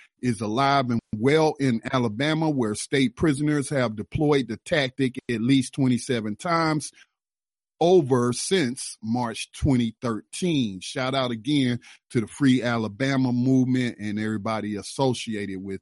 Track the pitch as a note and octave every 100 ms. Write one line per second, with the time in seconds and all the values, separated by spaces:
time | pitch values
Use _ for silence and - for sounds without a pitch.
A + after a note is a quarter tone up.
0 | _ _ B2 G#2 G#2+ A#2 C#3 C#3 B2 A#2
1 | - G#2+ B2 D#3 D#3 - C3+ A2+ - C3
2 | A#2+ G#2 D3 D#3+ D#3+ C#3 A2 G#2+ - C#3+
3 | C3 - E3 C#3 D3+ D3 C3 C#3+ A#2+ G#2+
4 | G#2 - D3 C#3+ A#2 A2 - D#3+ C3 -
5 | C3 - - A2+ A#2+ C#3 B2+ - C3 A#2+
6 | - A#2+ G#2+ G#2 F3 E3 D#3+ D#3 - -
7 | _ _ _ _ _ _ _ - E3+ F#3
8 | C3 B2+ A#2+ A#2+ - F#3+ B2+ B2+ - -
9 | A2 A#2+ A#2 G#2 - - D3 B2+ A2+ -
10 | B2 G#2+ - - F#3 D3+ A2+ F#2 - C#3
11 | B2+ C3+ B2 A#2 G#2+ D3 B2+ A#2+ - -
12 | _ B2 G#2 - C#3 B2+ A#2 A#2 A2 G2+
13 | C3+ C3+ C3 B2 B2 C3 B2+ B2+ B2 F#2+
14 | G#2 G#2 A2 A2 G#2 A2 G#2 G2+ - -
15 | C3+ A#2 - G#2+ G2 F#2+ G2 F#2+